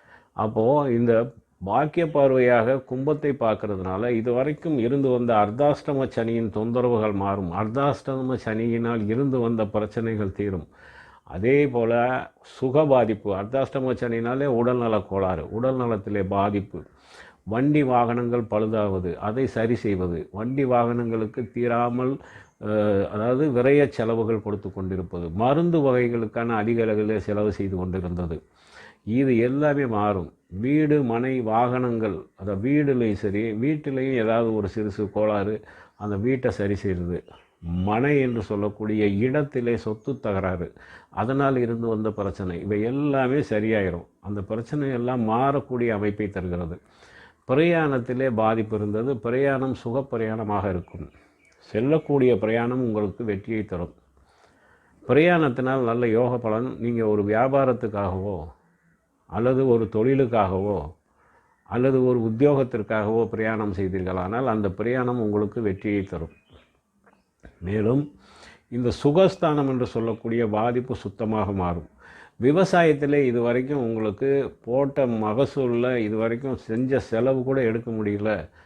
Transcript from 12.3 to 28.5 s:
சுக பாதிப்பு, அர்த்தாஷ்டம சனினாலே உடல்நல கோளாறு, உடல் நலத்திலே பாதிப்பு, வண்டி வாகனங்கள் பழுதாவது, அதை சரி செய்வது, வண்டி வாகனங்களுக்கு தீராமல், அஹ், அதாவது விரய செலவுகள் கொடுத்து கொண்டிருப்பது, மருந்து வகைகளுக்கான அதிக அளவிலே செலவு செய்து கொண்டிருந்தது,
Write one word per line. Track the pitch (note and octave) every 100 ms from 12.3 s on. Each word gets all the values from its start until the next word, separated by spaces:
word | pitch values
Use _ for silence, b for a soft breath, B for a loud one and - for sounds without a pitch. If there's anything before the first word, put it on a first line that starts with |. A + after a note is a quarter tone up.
| - -
சுக | - C3 C3+ D#3
பாதிப்பு, | C3 A2 G#2+ G#2 F#2+
அர்த்தாஷ்டம | G#2 C3+ C3 C#3 C3
சனினாலே | B2 B2 A#2 A#2 C3 C#3+
உடல்நல | A#2 A#2+ B2+ A#2 G#2+ -
கோளாறு, | G2 F#2+ F2 D2+
உடல் | G#2+ C3 C3
நலத்திலே | A#2+ G#2+ G2+ G#2 F#2+
பாதிப்பு, | G2 G2+ G2+ F#2+ F2 - B B B B B
வண்டி | - A2+ C#3 D3+
வாகனங்கள் | C3 B2 A#2 A#2+ A#2+ A#2+ A2
பழுதாவது, | G#2+ A2 A2 G#2 F#2+ F2+ E2
அதை | G#2+ A#2 C3+
சரி | A2 A2+ A#2+
செய்வது, | A2 F#2+ F2+ E2 -
வண்டி | F#2+ A#2 C3+ C3
வாகனங்களுக்கு | B2 A#2+ A#2+ A#2 A2+ G#2+ A#2+ A#2+
தீராமல், | A#2+ A#2+ A#2 A#2+ A#2+ B2+ C#3+ B B B _
அஹ், | G#2+ G#2+ G#2 G2 G2
அதாவது | G#2 A#2 B2+ D3+
விரய | A#2+ B2+ C#3+ C#3+
செலவுகள் | - A2+ A2+ A2 A2+
கொடுத்து | G#2 G2+ G2
கொண்டிருப்பது, | G2 F#2 F#2 E2+ F2 E2+ F2
மருந்து | A#2+ D3 F3 E3+
வகைகளுக்கான | C#3 B2 A#2+ A#2+ A2 A#2 A#2 A2+
அதிக | G#2+ A#2
அளவிலே | A2 G#2+ G#2+ G#2+
செலவு | F#2+ G#2 G#2
செய்து | G2 G2 F#2
கொண்டிருந்தது, | F#2 F#2 F2 F2 F2 D#2+ -